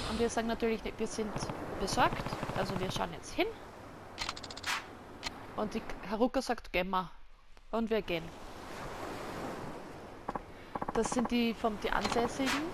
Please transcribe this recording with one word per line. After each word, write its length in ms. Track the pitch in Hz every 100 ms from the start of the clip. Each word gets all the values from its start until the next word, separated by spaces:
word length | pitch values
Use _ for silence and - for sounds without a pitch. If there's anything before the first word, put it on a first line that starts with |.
| -
Und 80 | 220
wir 100 | 233
sagen 180 | 233 226
natürlich, 320 | 226 226 220 214 -
wir 100 | 220
sind 240 | - 214 - - - - -
besorgt. 460 | 190 - 311 - - - - -
Also 200 | 190 196
wir 140 | 185
schauen 220 | - 185
jetzt 180 | 165 -
hin. 120 | - 415 - - - - - - - - - - - - - - - - - - - - -
Und 180 | 214 226
die 60 | - - 180
Haruka 320 | 208 240 269
sagt, 320 | - 233 -
„Geh 100 | 180
mal.“ 260 | 185 190 175 - - - - - -
Und 180 | 226 226
wir 120 | 220
gehen. 260 | 202 170 165 - - - - - - - - - - - - - - - - - - - - - - - - - -
Das 200 | - 220
sind 180 | - 226
die 220 | 240 233
vom, 260 | 220 233 208
die 100 | -
Ansässigen. 720 | - 208 240 233 - 262 269 320